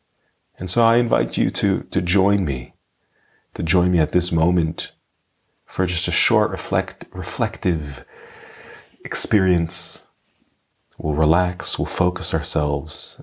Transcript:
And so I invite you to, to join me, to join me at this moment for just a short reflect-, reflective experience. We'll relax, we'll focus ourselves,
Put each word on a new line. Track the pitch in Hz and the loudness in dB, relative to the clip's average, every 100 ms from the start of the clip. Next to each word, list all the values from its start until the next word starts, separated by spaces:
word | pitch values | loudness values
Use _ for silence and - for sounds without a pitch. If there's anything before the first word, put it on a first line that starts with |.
| _ _ _ _ _ - | _ _ _ _ _ -6
And | 95 | -2
so | - | 2
I | 113 120 | 4 4
invite | 117 117 117 - | 2 0 0 -2
you | 113 | -2
to, | - 101 95 | 0 0 0
to | - - | -2 -4
join | 87 95 95 101 | 0 2 2 2
me, | 82 65 62 _ _ _ _ _ _ _ _ | 0 -4 -8 _ _ _ _ _ _ _ _
to | - | -8
join | 82 90 90 | 0 2 4
me | 87 | 2
at | 78 | 2
this | 90 - | 2 0
moment | 82 82 90 80 80 - - _ _ _ _ _ _ - | 2 2 2 0 -4 -10 -14 _ _ _ _ _ _ -10
for | - 92 | -4 -2
just | 87 - | 0 0
a | |
short | - - 113 107 | 2 2 2 2
reflect-, | 98 - 98 - - - | -2 -4 -2 -2 -8 -14
reflective | 92 87 - 113 - 95 82 73 69 - - - - - - - - - _ - | -10 -8 -4 -4 -2 -2 0 -4 -10 -16 -20 -20 -20 -20 -20 -20 -20 -20 _ -8
experience. | - - 104 92 87 82 - - - - _ _ _ _ _ _ _ _ - | -4 0 2 4 2 2 -2 -6 -8 -16 _ _ _ _ _ _ _ _ -8
We'll | 78 | -2
relax, | 73 78 85 90 90 - - | 2 4 4 2 -2 -4 -2
we'll | 80 | -2
focus | - 90 87 - | 0 0 0 -2
ourselves, | 80 78 80 73 71 80 - - - | 0 0 0 0 -2 -4 -6 -6 -10